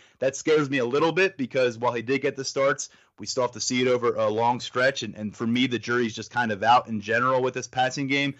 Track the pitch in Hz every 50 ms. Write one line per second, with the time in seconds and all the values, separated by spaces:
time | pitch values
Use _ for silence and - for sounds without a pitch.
0 | - _ _ - 127 135 - - - 156 151 156 147 131 139 135 117 120 135 147
1 | 160 165 156 175 190 190 - - 127 110 - 131 127 123 110 113 120 120 120 117
2 | 113 123 139 131 - 139 117 135 135 - - 139 135 139 139 - - - - _
3 | _ _ _ - 107 - - 131 123 120 117 107 - - 127 123 127 127 123 117
4 | 117 120 110 110 110 107 107 110 117 120 123 113 - - - 123 127 139 135 -
5 | 123 104 90 107 107 101 - - 120 113 117 123 131 131 120 110 - 120 120 123
6 | 120 113 110 113 107 - - 127 120 110 104 95 107 113 123 127 - 113 110 104
7 | 98 107 110 120 127 131 131 127 127 127 127 127 120 - - 127 127 127 - 147
8 | 139 131 139 139 143 139 135